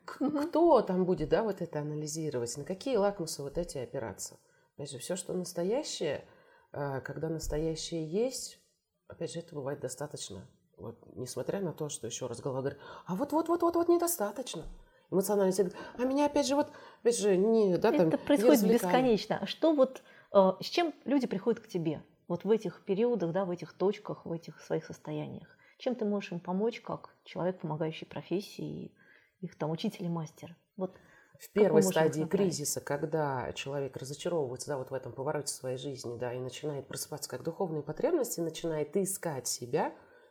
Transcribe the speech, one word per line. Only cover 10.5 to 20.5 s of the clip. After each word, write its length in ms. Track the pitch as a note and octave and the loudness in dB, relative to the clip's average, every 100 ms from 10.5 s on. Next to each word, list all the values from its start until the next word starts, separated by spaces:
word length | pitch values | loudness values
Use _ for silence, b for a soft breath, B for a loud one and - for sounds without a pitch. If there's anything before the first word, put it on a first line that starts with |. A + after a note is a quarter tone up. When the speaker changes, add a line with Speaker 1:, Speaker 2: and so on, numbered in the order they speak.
| _ _ - | _ _ -16
Speaker 1:
Вот, 200 | - A2+ - - | -16 -16 -16 -10
несмотря 440 | B2+ - B2+ G3 | -8 -6 -4 -4
на 100 | F#3 | -4
то, 160 | C#3+ D3+ | -4 -8
что, 180 | - A2 | -6 -8
еще 200 | - B2+ | -6 -8
раз, 140 | A#2 | -6
голова 200 | C#3+ C3 | -6 -4
говорит: 180 | C3 C#3+ B B B | -4 -6 B B B
«А 100 | F#3 | -4
вот, 160 | C#4+ | 0
вот, 160 | D4+ E4 | 0 2
вот, 140 | E4+ | 2
вот, 140 | E4+ E4+ | 2 2
вот 140 | E4+ | 4
недостаточно». 760 | F4 E4+ - G3+ A#3+ B3+ E3+ D3 - b b b | 4 2 0 -4 -4 -8 -8 -10 -14 b b b
Эмоционально 400 | F3+ F#3+ G#3 F#3+ | 0 2 4 4
тебе 180 | F#3 F#3+ | 4 2
говорят: 160 | - - - | -2 -12 -4
«А 60 | B3+ | 0
меня 200 | C4+ D4 | 4 4
опять 220 | D4 C4 | 4 2
же, 80 | C#4+ | 2
вот, 140 | D4 B B B | 0 B B B
опять 160 | A#3 A3+ | 0 4
же, 200 | G3+ F#3 | 4 6
не, 400 | G#3 A3+ G#3 F3 | 6 6 6 4
да, 140 | G#3+ | 4
там, 160 | D4 D#3+ | 6 6
Speaker 2:
Это 100 | C4+ | 4
Speaker 1:
не 60 | |
Speaker 2:
происходит 400 | - D4 G#3+ C#4+ | 4 6 8 8
Speaker 1:
развлекали». 100 | G3 | 8
Speaker 2:
бесконечно. 640 | A#3 F#3 G#3+ C4 G#3 - F3 | 4 6 4 6 4 2 -2
А 40 | G3+ | -4
что 280 | - D#4 | 2 4
вот, 280 | D4+ C4 C4 - B B | 6 4 2 -18 B B
э, 180 | G#3 F#3+ | 6 6